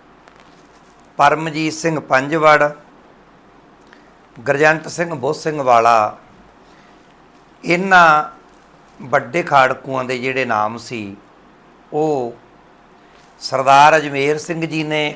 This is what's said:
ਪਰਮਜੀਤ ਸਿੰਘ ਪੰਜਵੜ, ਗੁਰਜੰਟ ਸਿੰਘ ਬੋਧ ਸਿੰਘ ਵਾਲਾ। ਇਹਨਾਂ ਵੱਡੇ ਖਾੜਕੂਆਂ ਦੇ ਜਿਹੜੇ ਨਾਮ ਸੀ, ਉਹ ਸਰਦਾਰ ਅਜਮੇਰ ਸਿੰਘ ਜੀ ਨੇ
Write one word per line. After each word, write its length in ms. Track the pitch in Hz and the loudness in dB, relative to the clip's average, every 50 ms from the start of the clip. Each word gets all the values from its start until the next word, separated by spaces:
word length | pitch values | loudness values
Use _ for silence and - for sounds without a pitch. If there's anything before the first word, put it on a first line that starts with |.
| _ _ _ _ _ - - - - _ _ _ _ _ _ _ _ _ _ _ _ _ _ - | _ _ _ _ _ -20 -20 -20 -20 _ _ _ _ _ _ _ _ _ _ _ _ _ _ 2
ਪਰਮਜੀਤ 540 | 139 147 151 151 160 165 147 156 156 156 156 | 2 2 2 0 -4 -6 -6 -4 -4 -4 -4
ਸਿੰਘ 260 | - - 165 156 143 | -4 -4 -4 -4 -4
ਪੰਜਵੜ, 680 | - - 135 131 135 143 160 160 156 156 151 147 147 147 147 - - _ _ _ _ _ _ _ _ _ _ _ _ _ _ _ _ _ _ _ _ _ - - _ _ _ _ _ _ _ | -2 0 0 0 0 0 -2 2 4 4 4 4 2 0 -4 -8 -20 _ _ _ _ _ _ _ _ _ _ _ _ _ _ _ _ _ _ _ _ _ -20 -20 _ _ _ _ _ _ _
ਗੁਰਜੰਟ 500 | - 117 147 139 139 156 156 160 156 - - | -8 -4 -2 0 2 2 2 2 0 -4 -8
ਸਿੰਘ 240 | - - 175 170 160 | -8 -8 -6 -6 -6
ਬੋਧ 220 | 139 120 139 156 | -6 -4 -6 -6
ਸਿੰਘ 240 | - - 160 151 151 | -4 -6 -6 -6 -2
ਵਾਲਾ। 560 | 131 127 120 117 117 117 117 110 107 107 110 - - _ _ _ _ _ _ _ _ _ _ _ _ _ _ _ _ _ _ _ _ _ _ _ _ _ _ _ - | 2 4 4 6 6 4 4 4 2 0 -4 -10 -20 _ _ _ _ _ _ _ _ _ _ _ _ _ _ _ _ _ _ _ _ _ _ _ _ _ _ _ -4
ਇਹਨਾਂ 800 | 165 170 175 190 196 190 180 170 160 151 151 147 - - - _ _ _ _ _ _ _ _ _ _ _ - | -4 -2 -2 0 2 4 6 6 6 4 2 0 -4 -10 -20 _ _ _ _ _ _ _ _ _ _ _ -20
ਵੱਡੇ 420 | - 123 139 139 135 127 123 170 170 | -6 -4 -4 -4 -2 -4 -4 -6 -2
ਖਾੜਕੂਆਂ 600 | - 143 139 131 131 131 - - 135 135 131 127 | 2 2 2 4 2 0 -4 -10 -8 -8 -6 -6
ਦੇ 140 | 127 131 | -6 -6
ਜਿਹੜੇ 260 | 120 123 131 127 131 127 | -6 -6 -4 -4 -4 -4
ਨਾਮ 320 | 120 113 107 107 107 117 | -2 -2 -2 -2 -4 -6
ਸੀ, 380 | 117 117 - 127 113 104 98 98 - - _ _ _ _ _ _ _ _ _ _ _ _ _ - | -10 -14 -12 -12 -12 -12 -12 -14 -18 -20 _ _ _ _ _ _ _ _ _ _ _ _ _ -6
ਉਹ 400 | 151 156 156 147 131 123 117 120 - _ _ _ _ _ _ _ _ _ _ _ _ _ _ _ _ _ _ _ - | -4 -2 -2 -2 -4 -6 -8 -10 -16 _ _ _ _ _ _ _ _ _ _ _ _ _ _ _ _ _ _ _ -16
ਸਰਦਾਰ 540 | - - 131 131 131 135 135 139 147 156 160 | -10 -6 -4 0 2 4 6 6 6 6 4
ਅਜਮੇਰ 400 | 156 147 147 139 139 139 147 151 | 2 0 -2 -4 -4 -2 -2 -2
ਸਿੰਘ 280 | 151 151 - 170 165 165 | -4 -6 -8 -8 -6 -6
ਜੀ 180 | 156 156 160 156 | -6 -4 -6 -4
ਨੇ 320 | 151 151 151 151 147 147 | -4 -4 -4 -4 -6 -8